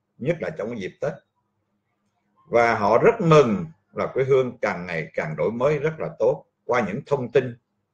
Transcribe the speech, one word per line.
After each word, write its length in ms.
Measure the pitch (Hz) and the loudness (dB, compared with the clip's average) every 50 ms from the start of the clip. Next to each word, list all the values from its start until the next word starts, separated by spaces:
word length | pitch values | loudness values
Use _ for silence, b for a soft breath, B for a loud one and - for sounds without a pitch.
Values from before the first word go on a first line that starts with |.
| _ _ _ | _ _ _
nhất 200 | - 117 151 - - | -8 -4 -4 -4 -4
là 100 | - 87 | -4 -8
trong 300 | 82 - 98 113 120 110 | -6 -6 -8 -8 -6 -8
dịp 180 | 92 87 - - | -10 -10 -10 -8
Tết. 120 | - 147 - - _ _ _ _ _ _ _ _ _ _ _ _ _ _ _ _ _ _ _ _ _ _ _ _ _ | -8 -8 -8 -10 _ _ _ _ _ _ _ _ _ _ _ _ _ _ _ _ _ _ _ _ _ _ _ _ _
Và 280 | - 104 117 120 117 113 | -2 2 2 4 2 2
họ 220 | 104 101 101 110 | 2 2 2 4
rất 240 | 123 151 220 - - | 6 4 4 2 4
mừng 440 | 180 165 156 151 135 117 104 90 82 - - _ _ _ - | 4 6 8 8 6 6 2 -2 -4 -8 -12 _ _ _ -6
là 140 | - 92 | -6 -4
quê 160 | - - 117 135 | -2 -2 -2 2
hương 340 | 131 139 131 127 120 110 | 2 4 2 2 0 -4
càng 280 | - - 104 92 87 87 | -4 -4 -4 -4 -4 -6
ngày 260 | 90 85 82 80 80 - | -6 -6 -6 -8 -6 -6
càng 220 | - 85 78 78 | -6 -6 -6 -4
đổi 140 | 73 78 98 | -2 -2 -2
mới 280 | 113 120 127 147 156 139 | -2 0 0 0 0 0
rất 140 | 135 160 160 - | -4 -4 -6 -6
là 100 | 92 78 - - | -10 -10 -4 -2
tốt 260 | 110 120 151 - - _ _ _ _ | 0 0 0 -2 -8 _ _ _ _
qua 160 | - 120 123 110 | -4 -2 -2 -2
những 140 | 87 95 139 - | -2 -6 -8 -4
thông 260 | - 143 135 123 113 | -4 -4 -4 -4 0
tin 260 | - 143 127 123 117 - _ _ _ _ _ _ | 0 0 0 -2 -10 -14 _ _ _ _ _ _